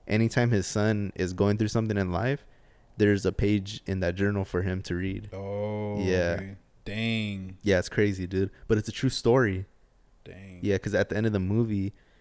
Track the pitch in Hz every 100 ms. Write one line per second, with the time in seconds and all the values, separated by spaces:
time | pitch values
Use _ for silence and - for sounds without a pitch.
0 | - 107 113 - 120 113 95 107 107 104
1 | 101 - 90 90 101 110 107 117 110 101
2 | 95 87 120 143 - - - _ _ -
3 | 104 101 98 90 104 104 95 110 - 92
4 | 87 87 101 101 95 90 92 92 - 87
5 | 92 98 104 95 98 101 104 107 104 104
6 | 92 92 85 85 95 98 _ _ - 104
7 | 113 113 107 98 92 95 104 92 - -
8 | 104 95 90 95 95 - - 107 107 -
9 | 131 - 117 127 117 92 95 _ _ _
10 | _ _ - 95 98 90 98 95 - 101
11 | 101 101 110 104 92 110 117 101 95 -
12 | _ _